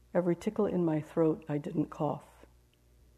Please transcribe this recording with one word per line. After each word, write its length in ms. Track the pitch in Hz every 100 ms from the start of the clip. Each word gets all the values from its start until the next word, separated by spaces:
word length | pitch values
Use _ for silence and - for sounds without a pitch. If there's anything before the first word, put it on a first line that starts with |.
| _
every 220 | 175 175 170
tickle 300 | 220 214 208
in 180 | 180
my 160 | 170 156
throat 440 | 147 - 160 151 -
I 100 | 147
didn't 320 | 147 160 151
cough, 560 | - 147 143 - - - _ _ _ _ _ -